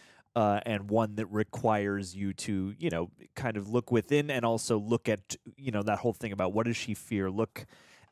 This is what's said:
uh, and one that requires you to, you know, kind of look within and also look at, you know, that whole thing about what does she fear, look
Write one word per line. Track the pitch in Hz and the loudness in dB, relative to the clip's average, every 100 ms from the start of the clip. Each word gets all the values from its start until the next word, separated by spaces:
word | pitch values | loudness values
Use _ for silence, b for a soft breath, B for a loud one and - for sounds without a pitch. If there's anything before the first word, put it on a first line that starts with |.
| B B B 120 | B B B 2
uh, | 107 101 117 | 2 2 0
and | 104 101 | -4 0
one | 110 110 104 | 2 2 -2
that | 98 | -4
requires | 104 107 - 113 107 101 101 92 | -2 -2 0 2 2 2 -2 -4
you | 92 98 | -6 -6
to, | 95 - 98 95 123 | -4 -4 -2 -2 -4
you | 165 | -2
know, | 85 87 - - - | -2 -4 -8 -18 -6
kind | 123 110 | -4 -4
of | 101 | 0
look | 120 - | 0 2
within | 120 - 147 147 | 2 4 2 2
and | 131 | 0
also | 117 113 - 110 | 2 0 2 0
look | 104 117 - | 2 0 2
at, | 104 - - - - | -2 -4 -14 -14 -12
you | 139 | -4
know, | 107 | -2
that | 104 101 | 0 0
whole | 120 | 0
thing | 104 113 | -2 -4
about | 98 92 | 0 0
what | 107 117 | 2 0
does | 113 | -2
she | - | -4
fear, | 101 - 104 95 | -8 -2 0 0
look | 98 113 - - b b b b | 0 -2 -4 -16 b b b b